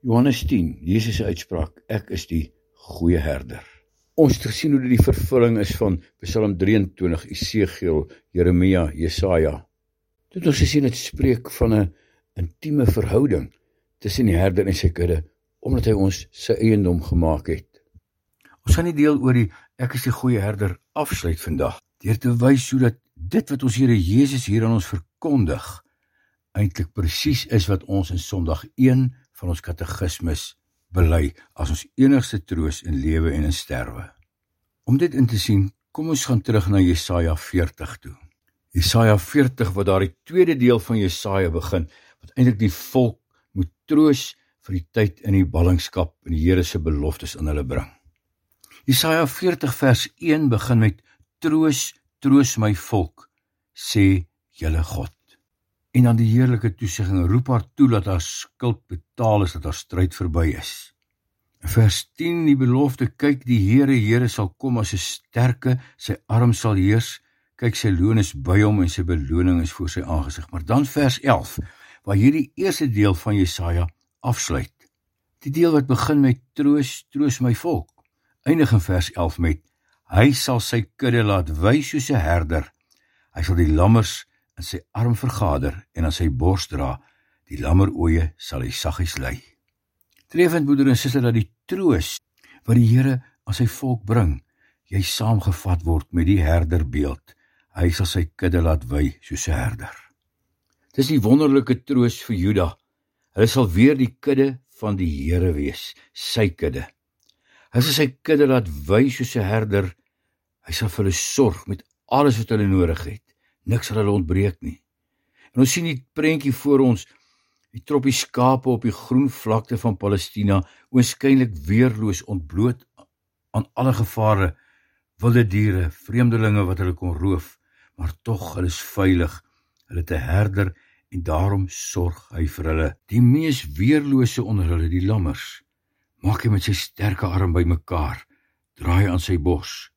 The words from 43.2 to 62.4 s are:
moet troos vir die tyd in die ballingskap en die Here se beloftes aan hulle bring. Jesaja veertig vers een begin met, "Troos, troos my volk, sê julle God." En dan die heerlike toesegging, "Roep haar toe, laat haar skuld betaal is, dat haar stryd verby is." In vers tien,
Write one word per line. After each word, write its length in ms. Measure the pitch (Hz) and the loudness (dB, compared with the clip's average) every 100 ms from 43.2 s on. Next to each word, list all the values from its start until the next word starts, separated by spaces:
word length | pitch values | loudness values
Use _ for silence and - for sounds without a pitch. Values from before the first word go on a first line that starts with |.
| _ _ _ 95 | _ _ _ -6
moet 160 | 90 _ _ | -6 _ _
troos 440 | 151 156 135 - - _ _ - | 2 4 2 -2 -16 _ _ -8
vir 120 | 92 | -8
die 80 | - | -4
tyd 320 | - 104 - - | 0 0 -2 0
in 80 | 98 | 2
die 120 | 90 | 2
ballingskap 680 | 80 85 90 - - 80 _ - | 2 2 2 -2 -4 -4 _ -6
en 100 | 80 | 0
die 80 | |
Here 200 | 82 92 | 2 2
se 160 | 85 - | 0 -4
beloftes 560 | 78 73 73 73 73 - | -4 -2 -4 -6 -12 -8
aan 100 | 78 | -6
hulle 120 | 73 | -4
bring. 240 | 65 65 - _ _ _ _ _ _ _ _ - - | -4 -6 -8 _ _ _ _ _ _ _ _ -14 0
Jesaja 360 | 131 165 160 151 | 0 2 0 0
veertig 440 | - 180 170 143 - | 0 -2 -2 -4 0
vers 300 | 135 120 - _ | 2 2 0 _
een 280 | 170 151 147 | -2 2 2
begin 260 | 107 110 117 | 0 2 2
met, 240 | 110 - _ _ _ _ | 2 0 _ _ _ _
"Troos, 540 | 165 156 156 135 - - _ _ | 0 2 2 0 -4 -12 _ _
troos 360 | 139 139 135 - | 4 4 4 2
my 160 | 107 | 0
volk, 540 | 98 - 110 82 _ _ _ _ _ _ | 0 -2 -2 -2 _ _ _ _ _ _
sê 520 | - - 110 98 95 85 _ _ | -16 -4 4 4 4 -2 _ _
julle 300 | _ 80 80 | _ -2 -2
God." 300 | 80 - 85 _ _ _ _ _ _ _ _ | -2 -6 -8 _ _ _ _ _ _ _ _
En 140 | 127 120 | 2 4
dan 80 | 113 | 4
die 140 | 117 | 2
heerlike 440 | 117 127 117 110 | 4 2 0 -2
toesegging, 520 | - 104 - 95 95 87 | -4 -8 -4 -2 0 2
"Roep 200 | 113 127 | 0 0
haar 160 | 123 - | -2 -2
toe, 140 | - 135 | 0 2
laat 180 | 113 98 | 2 0
haar 120 | 92 | -4
skuld 640 | - - - _ 123 110 _ | -4 -12 -16 _ -4 -4 _
betaal 560 | 85 _ - 113 104 | -14 _ -4 0 2
is, 100 | 92 | 0
dat 120 | 82 | -4
haar 120 | 76 - | -8 -10
stryd 380 | - 87 90 | -8 -2 -2
verby 320 | - 90 80 82 64 | -2 -4 0 0 -2
is." 380 | - - - _ _ _ _ _ _ _ | -10 -16 -20 _ _ _ _ _ _ _
In 80 | - | -2
vers 420 | - 110 - - _ | 4 4 2 -8 _
tien, 300 | 170 170 | -4 0